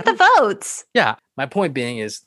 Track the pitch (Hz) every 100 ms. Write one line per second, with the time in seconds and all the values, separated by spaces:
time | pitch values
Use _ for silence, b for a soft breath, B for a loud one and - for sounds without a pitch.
0 | 453 392 381 440 226 202 - - - -
1 | 135 113 _ - 135 202 180 131 120 120
2 | 107 -